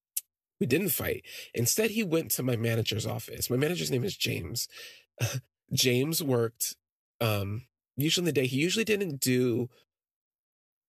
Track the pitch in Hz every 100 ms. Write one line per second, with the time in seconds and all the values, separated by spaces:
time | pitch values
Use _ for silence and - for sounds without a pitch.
0 | _ - - _ _ - 135 151 196 -
1 | 87 - - - - 117 120 - 220 214
2 | 190 160 104 - 127 113 113 113 107 110
3 | - 117 - - - 123 151 175 151 131
4 | 104 - 120 110 - 120 - - - -
5 | _ - 117 131 - _ - 135 127 123
6 | 147 165 143 120 113 - - - _ _
7 | _ - 113 104 98 107 - _ _ -
8 | 151 180 170 139 131 131 170 214 220 202
9 | 190 139 131 123 127 117 120 - _ _
10 | _ _ _ _ _ _ _ _